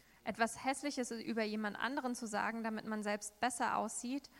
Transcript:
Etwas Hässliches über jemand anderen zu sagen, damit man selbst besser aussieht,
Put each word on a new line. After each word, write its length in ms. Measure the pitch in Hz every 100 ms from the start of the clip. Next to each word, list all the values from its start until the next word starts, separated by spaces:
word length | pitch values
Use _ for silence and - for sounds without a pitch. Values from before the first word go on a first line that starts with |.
| - -
Etwas 380 | - 208 226 -
Hässliches 480 | 269 269 285 277 240
über 300 | 233 - 226
jemand 340 | 214 214 208 -
anderen 380 | 240 294 254
zu 120 | 247 220
sagen, 360 | 208 208 226
damit 220 | 226 220
man 180 | 220 214
selbst 380 | 208 208 - -
besser 380 | 247 - 226 202
aussieht, 500 | 208 - 240 277 - -